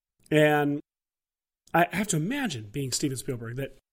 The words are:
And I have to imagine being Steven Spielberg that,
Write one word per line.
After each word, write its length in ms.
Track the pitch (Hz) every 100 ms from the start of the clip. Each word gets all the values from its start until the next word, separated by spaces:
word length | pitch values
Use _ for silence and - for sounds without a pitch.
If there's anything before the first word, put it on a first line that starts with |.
| _ _ _
And 500 | 151 151 147 147 147 - _ _ _ _ _ _ _ _
I 140 | 165 175
have 160 | 180 208
to 80 | 156
imagine 520 | 170 285 240 123 104
being 180 | 143 131
Steven 240 | - 147 -
Spielberg 400 | - 117 113 123
that, 200 | 135 - _